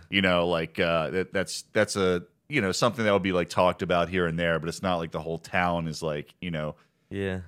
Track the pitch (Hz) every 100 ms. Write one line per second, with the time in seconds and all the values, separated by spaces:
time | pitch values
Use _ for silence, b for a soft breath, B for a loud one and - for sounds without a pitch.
0 | - 98 95 87 87 82 82 - 85 82
1 | 76 92 90 98 90 - - 110 104 101
2 | 92 87 - _ - 147 95 90 123 107
3 | 110 101 95 90 85 - 90 87 90 87
4 | 85 92 85 82 85 82 82 80 95 87
5 | 82 82 80 82 - 92 87 85 80 73
6 | 82 73 - - 90 78 76 78 b b
7 | - 98 98 92